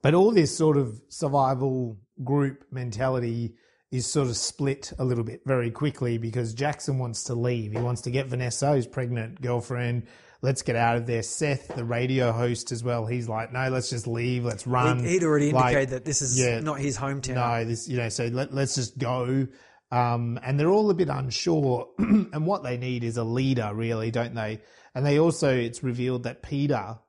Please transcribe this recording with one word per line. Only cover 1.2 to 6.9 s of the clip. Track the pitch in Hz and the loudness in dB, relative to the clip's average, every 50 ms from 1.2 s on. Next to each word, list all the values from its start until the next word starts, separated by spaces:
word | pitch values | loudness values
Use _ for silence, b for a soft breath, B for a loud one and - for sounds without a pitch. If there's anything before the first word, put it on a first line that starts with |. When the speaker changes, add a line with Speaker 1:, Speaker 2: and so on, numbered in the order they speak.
| 165 143 139 143 135 131 135 123 135 139 131 127 127 117 110 98 104 _ _ - | -4 0 2 2 2 2 2 0 0 -2 0 -2 -4 -4 -6 -12 _ _ _ -10
Speaker 1:
group | 135 123 143 143 139 135 135 - - _ | -4 0 2 2 2 0 -2 -8 -16 _
mentality | - 131 123 120 104 104 131 131 131 127 120 117 117 120 117 110 b b b b b b b b | -10 -8 -8 -6 -2 0 0 0 2 0 0 -2 -2 -2 -4 -6 b b b b b b b b
is | 127 127 120 | -4 -4 -2
sort | - - 151 139 123 | 0 0 0 2 2
of | 117 | 0
split | - - - - - 143 139 135 139 - - - - | -2 -4 -6 -4 -2 -2 -2 -2 -4 -8 -14 -4 -2
a | 127 | 0
little | 127 123 117 113 | 0 0 0 -2
bit | 113 113 - _ | -4 -6 -8 _
very | 131 135 127 120 120 | 0 0 0 0 -2
quickly | 113 - 151 147 - - 135 120 117 113 | -2 -2 -2 -2 -2 -2 -2 -2 -2 -2
because | 113 117 107 131 120 113 113 | -4 -4 -2 -2 -4 -4 -4
Jackson | 113 139 147 147 - - - | -2 -2 -2 -2 -4 -4 -2